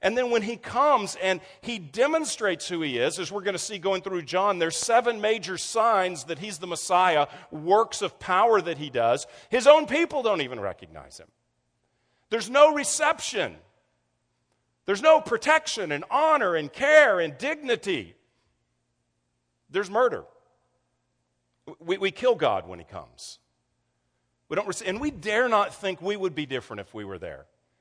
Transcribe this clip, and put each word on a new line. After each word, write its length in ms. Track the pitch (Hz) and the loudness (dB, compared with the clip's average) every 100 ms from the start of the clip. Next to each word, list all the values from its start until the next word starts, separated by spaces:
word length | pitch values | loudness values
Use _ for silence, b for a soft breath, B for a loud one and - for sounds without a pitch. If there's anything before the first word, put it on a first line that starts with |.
And 160 | 190 233 | -2 0
then 120 | 247 | 0
when 120 | 233 | -2
he 140 | 208 233 | -2 -8
comes 600 | - 240 294 262 196 - | -4 0 2 2 0 -4
and 180 | 190 180 B B | -4 -4 B B
he 180 | - 226 | -10 -10
demonstrates 920 | 147 180 277 320 285 - 208 170 - | -8 0 0 0 -2 -4 -4 -4 -6
who 140 | 175 | -6
he 160 | 151 120 | -4 0
is, 220 | 135 147 | -2 -2
as 100 | 160 | -8
we're 120 | 202 | -6
gonna 160 | 196 180 | -6 -6
see 200 | - 202 | -8 -6
going 240 | 185 190 | -2 -2
through 200 | 196 180 | -4 -8
John, 360 | 147 180 202 180 | -4 0 0 0
there's 180 | 165 160 | -2 -2
seven 440 | - 233 240 226 | 2 2 2 -2
major 360 | 214 226 175 175 | 0 -2 -4 -10
signs 680 | - 220 226 208 185 165 | -4 0 2 2 0 -4
that 160 | 135 151 | -10 -10
he's 180 | 208 165 | -10 -10
the 80 | 180 | -8
Messiah, 640 | 165 - 180 185 156 143 B B | -8 0 4 4 4 0 B B
works 500 | 156 160 208 220 - | -8 4 4 4 -2
of 160 | 190 - | -6 -8
power 420 | - 185 233 214 | 0 4 6 4
that 180 | 170 139 | 2 -6
he 120 | 147 | -4
does. 380 | 123 117 135 - B B | 0 2 2 -2 B B
His 180 | 247 254 | 4 8
own 180 | 302 302 | 8 6
people 380 | 294 339 294 | 0 0 0
don't 160 | 226 185 | -2 -2
even 180 | 127 120 | -4 -6
recognize 640 | 98 90 82 80 65 - | -8 -8 -16 -18 -20 -20
him. 80 | 82 _ _ _ _ _ _ _ _ _ _ | -20 _ _ _ _ _ _ _ _ _ _
There's 200 | 226 202 | -6 0
no 240 | 269 294 | 6 6
reception. 840 | 294 262 - 302 330 - 226 127 78 _ _ _ _ _ _ _ _ _ _ _ _ - | 6 -2 0 -2 -2 -6 -4 -6 -8 _ _ _ _ _ _ _ _ _ _ _ _ -4
There's 160 | 196 | 2
no 180 | 311 311 | 6 6
protection 680 | 311 226 285 311 - 226 170 | 4 -2 2 0 0 -6 -4
and 140 | 143 - | -6 -2
honor 440 | 247 311 294 196 | 0 2 2 2
and 180 | 165 147 | -2 -4
care 460 | - 277 302 269 185 | -4 6 8 8 4
and 180 | 165 139 | 0 -4
dignity. 760 | 277 311 277 233 196 151 85 _ _ _ _ _ _ _ _ _ _ _ _ _ _ _ _ | -6 -6 -4 -4 -2 -6 -6 _ _ _ _ _ _ _ _ _ _ _ _ _ _ _ _
There's 200 | 180 190 | -6 -2
murder. 340 | 214 247 120 - _ _ _ _ _ _ _ _ _ _ _ _ _ - - | 0 0 -2 -10 _ _ _ _ _ _ _ _ _ _ _ _ _ -20 -14
We, 180 | 170 190 | -6 -2
we 120 | 196 | -2
kill 240 | - 254 226 | 0 0 2
God 320 | 139 95 87 | 0 0 -6
when 100 | 90 | -16
he 60 | |
comes. 560 | 82 92 76 - - - _ _ _ _ _ _ _ _ _ _ _ | -14 -16 -16 -20 -20 -20 _ _ _ _ _ _ _ _ _ _ _
We 60 | |
don't 140 | 160 208 | -4 -4
rece-, 180 | 175 185 | -6 -6
and 140 | 208 | -4
we 100 | 294 | -6
dare 380 | 220 208 214 247 | -6 -2 0 2
not 260 | 214 185 | 2 0
think 260 | - 196 180 | -4 -8 -6
we 160 | 180 208 | -6 -4
would 200 | 190 151 | -4 -6
be 100 | 143 | -6
different 320 | 131 - 104 | -6 -8 -12
if 120 | 95 | -12
we 100 | 110 | -12
were 140 | 98 92 | -12 -10
there. 280 | 87 67 67 _ _ _ | -12 -14 -18 _ _ _